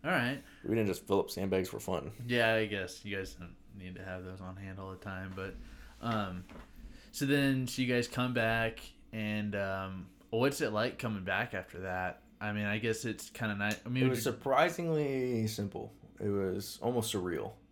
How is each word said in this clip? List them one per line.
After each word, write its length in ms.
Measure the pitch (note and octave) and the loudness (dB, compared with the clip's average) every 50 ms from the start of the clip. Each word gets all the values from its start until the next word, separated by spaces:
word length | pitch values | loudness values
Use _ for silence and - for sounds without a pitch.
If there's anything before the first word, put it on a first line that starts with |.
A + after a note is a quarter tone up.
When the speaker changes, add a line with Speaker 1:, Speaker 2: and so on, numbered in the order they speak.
| - | 2
Speaker 1:
All 60 | D#3+ | 2
right. 300 | F#3 C#3+ A#2+ B2 C#3 - - - - - - | 2 4 4 2 0 -4 -8 -14 -20 -10 -2
Speaker 2:
We 60 | - A2 | 0 2
didn't 120 | A2+ A2 G2 | 2 4 2
just 180 | F#2 - - | 0 -2 2
fill 140 | - G2 G2 | 4 4 4
up 100 | F2+ - | 4 2
sandbags 380 | - - F#2+ G2 F#2+ F#2+ F#2 - | 0 -2 0 2 4 2 2 2
for 100 | - G#2+ | -4 -6
fun. 300 | - - F#2 E2 C#2 D#2 G#2+ - A#2+ | -4 -2 -2 -2 -2 -4 -10 -10 -4
Speaker 1:
Yeah, 280 | A#2+ A#2+ A#2+ A#2 A2+ A2+ | 0 4 4 6 6 6
I 100 | A2 A2 | 4 2
guess 380 | G2+ G#2 G2+ F#2 F2+ - - - | 2 0 -4 -4 -6 -8 -10 -8
you 120 | G#2 G2+ G2 | -6 -6 -4
guys 180 | F#2+ F2+ - | -6 -6 -8
don't 200 | - F2+ E2 - - - - - G2 | -12 -14 -14 -14 -18 -20 -18 -16 -12
need 180 | F#2 F#2 F2+ | -12 -12 -10
to 80 | F#2 F#2+ | -10 -8
have 200 | F#2+ F#2 F#2 F2+ | -8 -8 -8 -8
those 160 | F2+ F#2 F#2 | -10 -10 -10
on 140 | F#2 F#2 F#2 | -10 -10 -10
hand 240 | G2 G2 F#2+ F#2+ F#2+ | -10 -10 -10 -8 -8
all 120 | F#2+ F#2+ | -8 -8
the 60 | F#2+ F#2 | -10 -10
time, 340 | - G#2 F#2+ F#2 F#2+ F#2+ F#2 | -8 -8 -6 -6 -6 -8 -6
but, 180 | F#2+ F#2+ F#2+ F2+ - - - - - - - - - | -6 -8 -8 -8 -10 -12 -14 -14 -16 -18 -18 -14 -6
um, 420 | - A#2 A2+ G#2+ G2+ F#2+ F2+ F2+ F#2 - - - - - - - - - - - - - | -4 -2 0 0 -2 -2 -4 -8 -10 -12 -14 -16 -16 -18 -18 -16 -16 -16 -16 -16 -18 -14
so 140 | - - C#3 | -4 -2 2
then, 420 | C3+ C#3+ C#3+ C#3 C#3 C3+ C3 B2+ B2 | 4 4 4 6 4 4 2 0 -2
so 140 | - - | 0 0
you 120 | C3 B2 B2 | 2 4 4
guys 140 | A#2+ A#2+ - | 2 2 2
come 260 | - B2+ B2 B2+ B2 | 0 0 0 2 2
back, 460 | A#2+ A2+ A2+ A2+ A2+ A2+ A2+ A2+ - - - - - - - - | 4 4 4 4 4 2 0 -2 -4 -14 -16 -18 -20 -20 -10 -6
and, 420 | A2 G#2+ G#2 G#2+ G#2+ G#2 G#2 G2+ | -4 -2 0 0 0 0 0 0
um, 520 | G2+ G2 G2 F#2+ F#2+ F#2+ F#2+ F#2+ F#2+ F#2 F#2 - - - - | 0 0 0 -2 -2 -4 -4 -6 -8 -10 -12 -16 -20 -10 -2
what's 280 | - A2+ B2 C#3+ C3+ - | 2 4 4 4 4 2
it 100 | D3+ A#2 G#2 | 0 2 2
like 240 | G#2 A2+ B2+ - - | 2 2 2 0 -2
coming 240 | - A#2 G#2+ G2 F2+ | -2 -2 -2 -2 0
back 300 | F#2+ F#2+ G2 A#2 A#2+ - | 2 2 2 2 0 -2
after 260 | F#2+ F2+ - - E2+ | -6 -6 -6 -10 -8
that? 400 | F#2 F#2+ F2+ F#2 F2+ F2+ - - - - - - | -6 -4 -2 0 0 -2 -2 -6 -14 -20 -14 -6
I 100 | - G#2+ G#2 | -4 -2 -2
mean, 120 | G#2 G#2 | 0 0
I 120 | G2+ G#2 A2 | 0 0 0
guess 260 | A2+ A#2 A2 - - | 2 0 0 0 0
it's 240 | A#2+ A2 - - - | -4 -4 -4 -8 -14
kinda 260 | - - A2+ G#2+ G#2 | -8 -4 -2 -2 0
nice. 240 | G2+ G2+ G#2 G#2+ - - | 0 0 0 0 -2 -4
I 40 | A#2+ | -2
mean, 140 | B2 B2+ C3 | 2 4 4
Speaker 2:
It 20 | C3 | 4
Speaker 1:
would 20 | |
Speaker 2:
was 80 | B2+ A#2 | 4 4
Speaker 1:
you 120 | A2+ C3+ | 0 0
Speaker 2:
surprisingly 1160 | A2+ - - C#3 C3+ C3+ D#3+ F3 E3+ - E3+ E3 D#3+ D3+ D3 C#3 C3+ C3 B2+ B2+ B2 A2+ A2 G#2+ | -2 0 0 4 6 6 6 6 4 0 0 2 2 2 2 2 2 0 2 2 2 2 2 2
simple. 460 | G#2+ - G#2 G2 - - A2+ - - - - - - - | 2 0 -2 -2 -4 -6 -8 -8 -12 -16 -20 -20 -12 -4
It 100 | - G#2 | -2 0
was 480 | G2+ G2+ G2 F#2+ F#2 G2 G#2 - - - | 2 2 2 2 0 -2 -4 -6 -8 -2
almost 320 | - A#2 B2+ A#2+ A2 A2+ - | 0 2 2 2 2 2 0
surreal. 400 | G2+ F2+ F2+ E2+ C#2 G#1 - - - - _ | 0 0 0 0 -2 -2 -4 -8 -14 -20 _